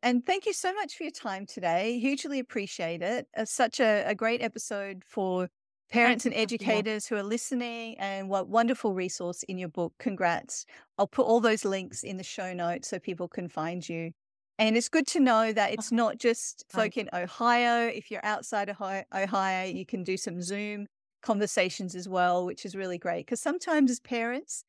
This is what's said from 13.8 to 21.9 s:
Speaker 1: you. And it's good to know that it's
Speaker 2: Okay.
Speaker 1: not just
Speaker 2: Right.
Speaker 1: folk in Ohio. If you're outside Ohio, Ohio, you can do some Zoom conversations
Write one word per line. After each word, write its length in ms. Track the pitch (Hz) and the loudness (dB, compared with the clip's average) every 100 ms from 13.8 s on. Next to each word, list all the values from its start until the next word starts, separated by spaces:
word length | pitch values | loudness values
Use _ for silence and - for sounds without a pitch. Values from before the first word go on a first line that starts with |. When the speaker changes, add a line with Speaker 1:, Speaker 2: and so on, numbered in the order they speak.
| 160 | -6
Speaker 1:
you. 240 | 165 165 - _ _ _ - | -6 -6 -10 _ _ _ 0
And 160 | 220 220 | 4 4
it's 140 | 233 | 4
good 180 | 320 277 | 2 2
to 120 | 339 | 4
know 340 | 262 226 226 | 6 6 4
that 180 | 220 202 | 2 2
it's 140 | 208 220 | 0 0
Speaker 2:
Okay. 60 | 233 | 2
Speaker 1:
not 220 | 226 240 | 2 2
just 480 | 240 233 - - - | 2 2 -2 -10 -6
Speaker 2:
Right. 100 | - | 0
Speaker 1:
folk 140 | 214 233 | 0 0
in 120 | 208 | -4
Ohio. 720 | 175 180 - 233 240 240 233 233 | -4 -4 2 4 6 6 4 2
If 240 | - - | -2 -8
you're 140 | 214 208 | -6 -2
outside 440 | 214 - 214 202 | -2 -2 -2 -2
Ohio, 340 | 196 196 196 190 190 | -4 -4 -6 -4 -4
Ohio, 560 | 196 196 190 185 185 | 0 2 2 0 -2
you 140 | 185 190 | -6 -6
can 180 | 220 | -6
do 140 | 180 190 | -2 -4
some 240 | - 175 | -4 -6
Zoom 460 | 175 202 208 208 202 _ _ _ | -6 -4 -6 -8 -10 _ _ _
conversations 760 | - 208 208 - 185 - 185 | -2 0 2 2 0 0 -8